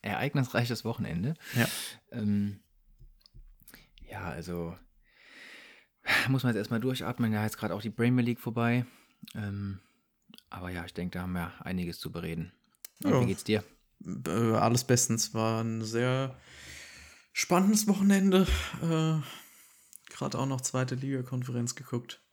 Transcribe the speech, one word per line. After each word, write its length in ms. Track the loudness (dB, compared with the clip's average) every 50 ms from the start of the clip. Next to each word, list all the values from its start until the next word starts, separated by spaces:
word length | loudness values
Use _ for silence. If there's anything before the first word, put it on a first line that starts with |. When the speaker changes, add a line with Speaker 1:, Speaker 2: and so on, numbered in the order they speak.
Speaker 1:
ereignisreiches 840 | -4 -4 -2 -2 -2 0 0 0 -2 2 0 0 0 0 -2 -4 -4
Wochenende. 480 | -6 -4 -4 -4 -4 -2 -2 -2 -2 -4 -6 -10 -4 0
Speaker 2:
Ja. 120 | 0 2 2 0 -6 -8 -10 -12 -16 _ _
Speaker 1:
Ähm, 500 | -8 -4 0 0 2 2 0 -2 -6 -10 _ _ _ _ _ _ -20 _ -20 -20 -20 _ _ -20 _ -20 -20 -20 -20 _ -20 -20 -20 -20 -20 _ _ -20 -20
ja, 160 | -14 -12 -10 -8 -8
also 480 | -8 -8 -8 -6 -6 -4 -4 -6 -8 -12 -18 _ _ _ _ _ _ _ -20 -20 -20 -20 -20 -20 -20 -20 -20 -20 -20 -20 _ _ _ _ _ 0 0 2 4 2
muss 140 | 2 4 4
man 80 | 2 2
jetzt 60 | 2
erstmal 200 | 0 0 -2 0
durchatmen. 540 | 0 0 -2 -2 -4 -4 0 0 2 2 2
Ja, 100 | 2 0
jetzt 140 | 0 -2
gerade 160 | -2 -4 -2 -2
auch 60 | -2
die 80 | -4 -6
Premier 340 | 0 2 4 4 4 4 2
League 160 | 2 0 -2
vorbei. 460 | -4 -4 -2 0 2 2 2 2 0 -2 -10 -20 _ _ _ _ -20 -12 -10
Ähm, 440 | -8 -6 -6 -6 -6 -6 -6 -8 -10 _ _ _ _ _ _ _ _ _ _ -20 -20 _ _
aber 200 | -12 -10 -8 -8
ja, 160 | -8 -8 -8
ich 80 | -8 -6
denke, 240 | -6 -6 -4 -4
da 60 | -6 -4
haben 100 | -4 -2
wir 180 | -4 -4 -4 -8 -12 -8
einiges 340 | -6 -4 -4 -4 -4 -6 -8
zu 120 | -10 -8
bereden. 400 | -8 -6 -6 -4 -4 -6 -6 -8 _ _ _ _ _ _ -20 -20 _ _ 0
Und 80 | 2
Speaker 2:
Ja. 100 | 4 4
Speaker 1:
wie 40 | 4
geht's 180 | 2 0 -2 0
dir? 200 | 0 0 0 0 -4 -20 _ _ _ _ _ -10 -10 -8 -8 -4
Speaker 2:
Äh, 20 | -2 0 2 4 4 4
alles 280 | 4 4 4 4 2 4
bestens. 500 | 4 4 4 4 2 2 0 -2 -2 0
War 300 | 0 2 2 2 0 0
ein 200 | -2 -2 -4 -4
sehr 540 | -2 0 0 2 2 2 0 -2 -4 -8 -12 -20 -20 -20 -20 -18 -18 -18 -18 -18 -18 -20 -20 -20 -20 -20 -20 _ _
spannendes 560 | _ -4 0 4 4 6 6 6 6 4 4
Wochenende. 580 | 2 2 4 6 6 6 8 8 8 8 8 6 6 4 2 0 -6 -6 -4
Äh, 400 | 0 0 2 2 4 2 2 0 -2 -4 -12 -16 -18 -20 -20 -20 -20 -20 _ _ _ _ -20 -20 _ -18 -10
gerade 240 | -6 -6 -4 -2
auch 80 | -2 -2
noch 160 | -2 -2 -2
zweite 320 | -4 -2 -2 0 -2 0 -2
Liga-Konferenz 800 | -4 -4 -4 -4 -4 -4 -4 -4 -6 -4 -4 -2 -2 -2 -4 -4
geguckt. 460 | -8 -10 -6 -6 -6 -6 -8 -18 _ _ _